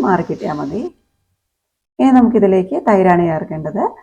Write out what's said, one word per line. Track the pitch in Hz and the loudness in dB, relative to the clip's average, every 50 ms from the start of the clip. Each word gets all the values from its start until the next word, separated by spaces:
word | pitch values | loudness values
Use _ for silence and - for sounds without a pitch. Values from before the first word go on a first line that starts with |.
| 247 | 0
മാറിക്കിട്ടിയാൽ | 208 180 170 165 - 156 - - - 151 147 | 0 0 0 -2 -4 -8 -8 -8 -8 -6 -6
മതി. | 143 139 160 214 320 359 - _ _ _ _ _ _ _ _ _ _ _ _ _ _ _ _ _ _ _ _ - | -8 -8 -8 -8 -8 -10 -12 _ _ _ _ _ _ _ _ _ _ _ _ _ _ _ _ _ _ _ _ 0
ഇനി | 254 269 254 254 | 2 4 6 6
നമുക്കിതിലേക്ക് | 233 220 233 214 196 190 190 185 180 - 285 - - 233 | 4 4 4 2 2 2 2 2 0 -2 -6 -4 -2 0
തൈരാണ് | 208 190 185 185 175 175 175 165 | 2 2 4 4 2 2 2 0
ചേർക്കേണ്ടത്. | 160 156 165 - 160 156 156 156 180 208 320 - - - | -2 -4 -6 -8 -8 -8 -8 -6 -4 -4 -4 -4 -6 -10